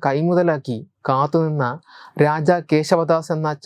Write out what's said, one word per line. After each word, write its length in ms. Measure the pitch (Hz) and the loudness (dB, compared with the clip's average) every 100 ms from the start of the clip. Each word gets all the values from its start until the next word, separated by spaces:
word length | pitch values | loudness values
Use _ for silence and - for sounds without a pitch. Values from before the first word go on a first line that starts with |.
| 143 | -2
കൈമുതലാക്കി 720 | 139 170 175 175 151 127 117 - _ - | 0 0 2 2 0 -4 -8 -10 _ -2
കാത്തുനിന്ന 560 | 131 147 170 160 151 123 143 _ - - - | 0 0 0 0 -2 -2 -4 _ -20 -18 0
രാജാ 340 | 147 151 156 175 160 | 2 2 2 0 2
കേശവദാസ് 600 | 156 156 175 165 165 160 160 | 0 2 0 2 0 0 -4
എന്ന 140 | 156 151 | -4 -4